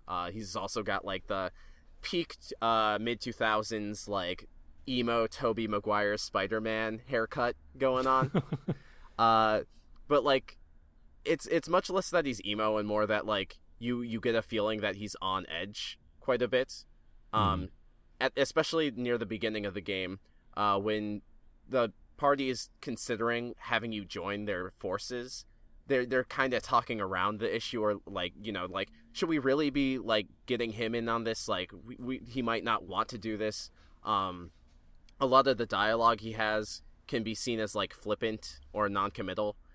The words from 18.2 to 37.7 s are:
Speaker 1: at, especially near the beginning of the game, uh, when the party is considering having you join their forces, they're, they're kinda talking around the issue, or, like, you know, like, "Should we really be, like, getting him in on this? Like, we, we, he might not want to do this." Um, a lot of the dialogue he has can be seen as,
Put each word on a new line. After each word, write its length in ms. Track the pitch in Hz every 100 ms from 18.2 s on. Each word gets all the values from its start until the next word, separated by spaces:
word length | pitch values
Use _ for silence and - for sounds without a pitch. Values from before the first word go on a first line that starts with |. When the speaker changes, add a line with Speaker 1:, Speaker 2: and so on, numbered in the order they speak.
Speaker 1:
at, 120 | 131 139
especially 540 | 139 160 156 165 147
near 260 | 117 123 120
the 80 | 104
beginning 380 | 107 110 107 101
of 80 | 95
the 60 |
game, 380 | 95 95 92 95 - - - -
uh, 220 | 104 98
when 420 | 107 107 104 104 - - - - -
the 240 | 127 117 - - -
party 320 | 143 139 131
is 200 | 120 - -
considering 720 | - 110 - 110 117 117 120 -
having 320 | - 113 113
you 140 | 107 92
join 400 | 98 92 101 104
their 260 | 90 92 -
forces, 680 | 95 95 - 123 127 - - - - - -
they're, 200 | 131 123
they're 180 | 127
kinda 360 | 127 - 131 120
talking 400 | - 120 120 113
around 400 | 95 92 101 104
the 160 | 107 110
issue, 260 | - 120
or, 140 | 104 101 -
like, 260 | 98 90 -
you 100 | 107
know, 140 | 95 92
like, 220 | 95 101 - -
"Should 180 | - 165
we 80 | 151
really 320 | 131 143 147
be, 300 | 139 135 131
like, 280 | 101 107 98 - -
getting 240 | 120 117
him 240 | 107 113 117
in 120 | 117
on 160 | 117 113
this? 220 | 110 -
Like, 240 | 92 92 87 110
we, 100 | 123
we, 220 | 123 131 127
he 140 | 127
might 220 | 117 113
not 220 | 107 110 90
want 220 | 95 110
to 80 | 117
do 180 | 110 104
this." 320 | 107 - - - - -
Um, 480 | - 101 95 90 85 - - - - - - -
a 60 | 131
lot 180 | 131 135
of 100 | 117
the 80 | 113
dialogue 540 | 98 107 113 113 110
he 100 | 110
has 500 | 110 107 107 104 - - - -
can 160 | 123
be 120 | 110 107
seen 240 | 127 113
as, 160 | 107